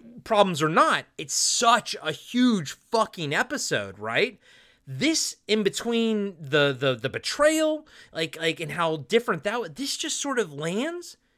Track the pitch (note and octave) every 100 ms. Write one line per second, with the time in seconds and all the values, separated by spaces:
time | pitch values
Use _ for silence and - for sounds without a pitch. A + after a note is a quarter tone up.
0 | - - - G#3+ G3 D3+ D#3 F#3 D#4 F3+
1 | - - C#3+ - - - A#3 A#3 - -
2 | D3+ D3+ - A#3+ B3 G#3 C#3+ - _ A3
3 | G#3+ - D3 E3 B3 C#4 - C3 G2+ F#2+
4 | G#2+ B2 A#3 G#3 _ - _ _ - C3
5 | C4+ D#4+ - - - G#3+ G3 - A#3 A#3
6 | A3+ G#3+ G3+ E3+ D3 D3 C#3+ B2+ C3+ B2
7 | B2 A#2 - - D4 D#4+ D#4 D4+ D4+ -
8 | - - E3 - E3 D#3+ D#3 D#3+ E3 D#3+
9 | C3+ A3+ A#3 F3 G3+ A#3+ - C#3 C#4 -
10 | D#4+ - C#4+ B3 F#3 C#3 D#3+ F#3+ D4 F4
11 | E4+ - _